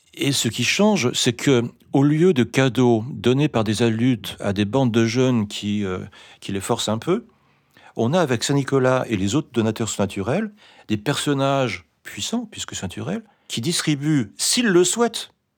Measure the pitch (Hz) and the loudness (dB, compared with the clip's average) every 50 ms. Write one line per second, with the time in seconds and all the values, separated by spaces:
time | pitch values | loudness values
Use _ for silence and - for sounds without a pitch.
0 | _ _ - - - 139 135 - - 120 - - 120 - - - 202 214 208 180 | _ _ -8 -4 -2 -2 0 0 -2 -2 -2 -2 -2 0 2 2 4 4 4 2
1 | 113 123 - - - 127 117 - - 147 135 120 117 123 - _ _ _ - 139 | 0 0 0 0 0 -2 -2 0 2 2 2 2 2 -2 -6 _ _ _ 0 2
2 | 139 147 151 156 170 190 175 123 117 - - 131 135 131 107 131 127 123 117 110 | 2 4 4 4 4 4 4 4 2 0 2 2 2 2 2 2 4 4 4 2
3 | 110 131 - 107 98 120 127 139 151 147 - 113 110 104 107 98 120 117 110 110 | 0 -4 -8 -2 0 2 2 2 2 0 0 0 0 0 0 0 2 0 0 2
4 | 120 131 127 104 95 - - - - 101 95 98 104 98 110 135 135 123 110 117 | 0 0 0 -2 -4 -10 -10 -6 -4 -4 -2 0 -2 0 0 0 2 2 2 2
5 | 113 113 107 127 127 131 127 113 104 104 - - - 104 104 104 101 95 92 92 | 2 2 2 2 2 2 2 0 0 -2 -4 -6 -4 -4 -2 -2 -2 -4 -4 -6
6 | 101 95 - - - - - - - - 98 98 95 - 120 110 - - 107 113 | -8 -10 -16 -20 -20 -20 -20 -16 -10 -8 -6 -4 -2 -2 -2 -2 -2 -2 -4 -2
7 | - 156 180 240 - - _ _ _ _ _ _ _ _ _ _ - - - - | -2 -2 -2 -2 -2 -8 _ _ _ _ _ _ _ _ _ _ -20 -12 -4 -2
8 | 113 120 156 185 170 127 127 110 - - 139 143 131 - 135 135 127 131 131 127 | 0 2 2 2 2 2 0 0 0 0 0 0 0 0 0 2 2 4 2 2
9 | 120 - 117 92 95 101 104 151 156 - - 120 107 110 104 - 117 104 - - | 0 -2 -2 -2 0 0 0 0 -2 -2 -2 0 0 0 0 -2 -4 -4 -2 -2
10 | 101 95 - 104 95 113 135 190 220 208 - _ - - - - - - 107 104 | -2 -2 -2 -4 -4 -2 -2 -2 -2 -4 -8 _ -20 -20 -20 -14 -8 -4 -4 -4
11 | 104 147 139 - - 147 143 135 135 139 139 139 131 117 98 - - _ _ _ | -2 -2 -2 -2 0 -2 0 0 0 0 2 0 0 -2 -2 -6 -12 _ _ _
12 | - - - - 101 - - 240 240 214 - - - - - - - 90 - - | -20 -16 -12 -10 -8 -6 -4 -6 -6 -6 -10 -12 -12 -10 -10 -8 -8 -8 -8 -8
13 | 107 135 196 233 - _ _ _ _ - - - 117 165 170 - - 165 151 135 | -6 -6 -6 -6 -8 _ _ _ _ -10 -8 -6 -4 -2 -2 -2 0 0 0 0
14 | 143 151 156 143 110 101 - - - - - 247 240 220 180 175 180 175 - 226 | 0 2 2 2 0 -2 -4 -6 -2 -2 0 2 2 4 4 4 4 4 2 0
15 | 240 226 226 - - - _ _ _ _ _ | 0 0 -2 -4 -12 -12 _ _ _ _ _